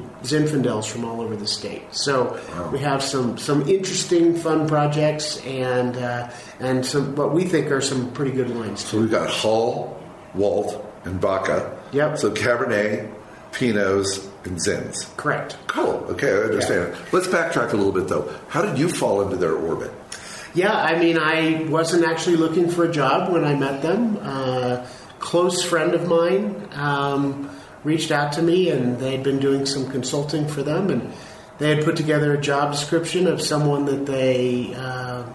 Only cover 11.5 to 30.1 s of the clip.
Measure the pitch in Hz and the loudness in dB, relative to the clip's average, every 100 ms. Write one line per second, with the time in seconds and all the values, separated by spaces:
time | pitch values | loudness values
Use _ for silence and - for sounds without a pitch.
11.5 | - - - - 139 151 147 - - 123 | 0 -2 -8 -4 0 0 2 -2 0 0
12.5 | 120 127 107 107 107 - - - - - | 2 2 0 0 -2 -6 -12 -18 -20 -10
13.5 | - 127 104 98 98 98 - - - 95 | -2 2 2 2 2 0 -4 -8 -12 -10
14.5 | 87 101 82 - - - - 147 - - | -4 -2 -2 -4 -8 -10 -6 -2 -2 -4
15.5 | - - 302 - - - 90 - 98 110 | -10 -8 -2 0 -2 -4 -2 2 2 2
16.5 | - - 101 87 - - 180 180 180 165 | 0 0 0 -2 -6 -2 0 2 0 0
17.5 | 143 117 110 98 92 85 78 - - - | 0 0 2 2 2 0 -2 -2 -8 -6
18.5 | 143 202 135 175 - 123 101 95 92 85 | -2 0 2 0 0 0 2 0 0 0
19.5 | 80 82 78 - - - - - - - | 0 -2 -4 -6 -12 -14 -16 -14 -16 -8
20.5 | 160 196 220 160 165 170 160 156 160 160 | 0 2 2 2 4 4 4 2 2 2
21.5 | 160 156 160 160 175 165 165 185 165 160 | 2 0 0 2 4 2 2 2 2 4
22.5 | 170 175 170 160 147 135 160 185 165 147 | 2 2 2 2 2 2 2 2 2 2
23.5 | 139 139 139 160 202 233 208 143 135 131 | 2 0 0 0 2 2 0 -4 -4 -2
24.5 | 127 123 123 - - - - - 170 180 | 0 0 -2 -6 -16 -18 -12 0 2 4
25.5 | 180 - 170 160 170 175 165 170 196 208 | 2 0 2 2 2 2 4 4 2 0
26.5 | - - 143 147 143 143 139 139 139 - | -6 -8 -4 -2 0 0 0 0 -2 -8
27.5 | - - - 151 160 - 147 147 160 170 | -12 -18 -8 -2 0 0 0 0 2 2
28.5 | 185 175 139 123 123 131 131 139 139 139 | 4 4 2 0 0 -2 -2 0 2 2
29.5 | 139 135 139 127 131 - | 2 0 -2 -4 -4 -2